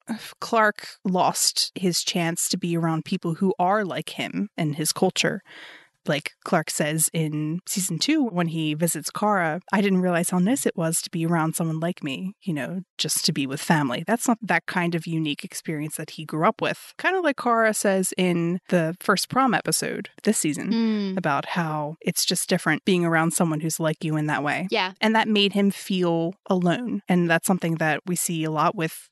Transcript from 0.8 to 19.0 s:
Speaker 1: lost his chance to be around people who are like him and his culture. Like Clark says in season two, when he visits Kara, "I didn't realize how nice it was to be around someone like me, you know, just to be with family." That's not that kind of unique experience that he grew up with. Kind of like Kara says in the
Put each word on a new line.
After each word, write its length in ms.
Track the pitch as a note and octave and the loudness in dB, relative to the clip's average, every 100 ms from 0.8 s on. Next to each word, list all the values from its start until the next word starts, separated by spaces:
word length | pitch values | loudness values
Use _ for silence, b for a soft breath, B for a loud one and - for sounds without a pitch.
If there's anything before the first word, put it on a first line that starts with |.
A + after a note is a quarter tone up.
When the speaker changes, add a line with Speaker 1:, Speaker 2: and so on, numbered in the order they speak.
| - - | -12 -6
Speaker 1:
lost 680 | F#3+ F3+ C#3+ - - - - - | -2 2 2 2 0 0 -4 0
his 280 | F#3 E3 | 0 0
chance 440 | - F3+ E3 E3+ - | -2 0 -2 -2 -2
to 80 | F#3 | -2
be 200 | F3 E3+ | -2 0
around 260 | E3 D#3+ - | 0 0 -2
people 300 | F#3+ E3+ D#3+ | -4 -2 0
who 180 | F#3+ - | 0 2
are 240 | F3+ G#3+ | 2 2
like 260 | F#3+ D3 - | 0 -4 -8
him 380 | - A#2+ - G3+ - | -6 -6 -4 -6 -2
and 180 | D#3 C#3+ | -2 0
his 180 | D#3 | -4
culture. 480 | - F#3 - - G3+ - B B B B _ - | 0 0 2 -2 -2 -10 B B B B _ -4
Like 240 | C#3+ - _ - | -4 -4 _ 0
Clark 240 | E3+ - | 0 0
says 380 | - D3+ D#3+ - | -2 0 0 0
in 460 | E3 D3+ D3+ D3+ F3 - | 0 -2 -2 -2 -4 -4
season 320 | F#3+ F3+ D#3+ | -4 -2 -2
two, 240 | - D#4+ | 2 2
when 240 | A#3 F3 E3+ | 2 0 0
he 260 | D#3+ D#3 | 0 -2
visits 380 | D3+ E3+ D#3 - | 0 0 -2 -6
Kara, 480 | - G#3 G3 E3 E3+ - | -2 2 2 2 -2 -2
"I 100 | F#3+ | 2
didn't 180 | G3 F#3 | 4 4
realize 280 | F3+ E3+ F3 | 4 2 2
how 100 | F3+ | 2
nice 260 | F#3 C#4 - | 2 2 0
it 100 | - | 0
was 260 | E3 E3 | -2 -2
to 80 | - | -4
be 160 | E3 E3 | -2 0
around 300 | E3+ D#3+ - | 2 0 -2
someone 260 | E3 D#3+ | -2 -2
like 200 | E3+ - | -4 -4
me, 320 | D3+ C3+ F#3 - | -6 -6 -8 -8
you 120 | F#3+ | -6
know, 260 | D3 - F3+ - - | -4 -4 -6 -10 -6
just 280 | D#3+ - - | -2 0 0
to 80 | |
be 120 | D3+ C3+ | 0 -2
with 140 | C#3 | -4
family." 440 | - D#3+ B2+ B2 F3 | 2 2 2 -2 -2
That's 180 | A#3 - | 0 2
not 100 | A3+ | 0
that 240 | F#3+ E3+ - | 2 0 0
kind 300 | F#3 E3+ E3+ | -2 0 -2
of 100 | E3+ | -2
unique 380 | E3 D#3 D3 | -2 -2 -4
experience 540 | G3 - - D3+ D3+ - | -8 -10 -6 -6 -6 -8
that 140 | D3+ | -12
he 120 | - D3+ | -12 -6
grew 220 | D#3 F#3 | 0 0
up 140 | - | 2
with. 320 | D3+ D#3+ - - | -4 -4 -10 -4
Kind 200 | E4 F#4 | 0 2
of 60 | D#4+ | 0
like 100 | C4 | 0
Kara 360 | A#3+ A3+ A3 | 0 2 2
says 400 | G#3+ G#3 F#3+ F#3 - | 2 2 2 0 0
in 420 | F3+ E3+ E3+ F3+ - | 0 2 0 -2 0
the 260 | F3 D#3+ F3+ | 2 2 -2